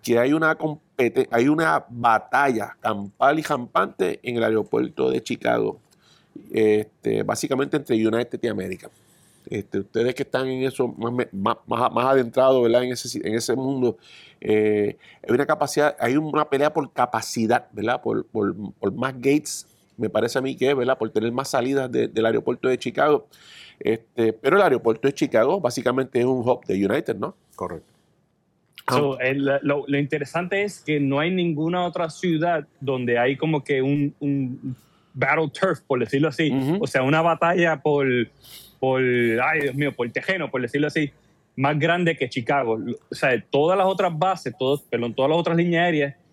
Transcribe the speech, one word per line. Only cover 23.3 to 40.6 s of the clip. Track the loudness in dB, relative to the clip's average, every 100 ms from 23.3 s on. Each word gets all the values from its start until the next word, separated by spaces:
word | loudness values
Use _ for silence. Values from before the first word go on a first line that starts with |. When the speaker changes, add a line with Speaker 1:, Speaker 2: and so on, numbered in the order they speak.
| _ -20 -20 -20 _
Speaker 1:
Este, | -2 -2 _ 0 0
pero | 2 4 6
el |
aeropuerto | 6 4 2 2 0
de |
Chicago | 0 0 4 4 2
básicamente | -2 -2 0 0 0 0
es | 2
un | 2 0
hub | 0 0
de | 0 2
United, | 0 -2 -4
¿no? | -6 -10 _ -12
Speaker 2:
Correcto. | -10 -10 _ _ _ _ _ _ _ _ _ -12 -2
Speaker 3:
So, | 0 0 0
el, | -2 0 0 0
lo, | 0 -2 -2
lo | -2
interesante | -2 -4 -4 -6 -2 -2
es | -4 -6
que | -4 0
no | 0 0
hay | 0
ninguna | 0 0 -2 -2 -2 -2
otra | -4 -6
ciudad | -4 -2 0 0 -2 -4 _
donde | -4 -4 0 2
hay | 2 0
como | -2 -2
que | 0 0
un, | 2 0 0 -2
un | -2 -2 -2 -6 -10 -10 _ _ _
battle | -4 0 0 0
turf, | -2 -2 -2
por | _ -2
decirlo | 0 0 0
así. | 0 0
Speaker 1:
Ujú. | 0 0 -2
Speaker 3:
O | -2
sea, | 0
una | 2 2
batalla | 2 2 2 2 2 0
por, | 0 2 2 0 -2 _ -20 -20 -20 _
por, | 0 2
ay, | 2 2 2 2 0 0
Dios | -2 -2
mío, | -4 -2
por | -6
terreno, | -4 -4 -4 -4
por | -4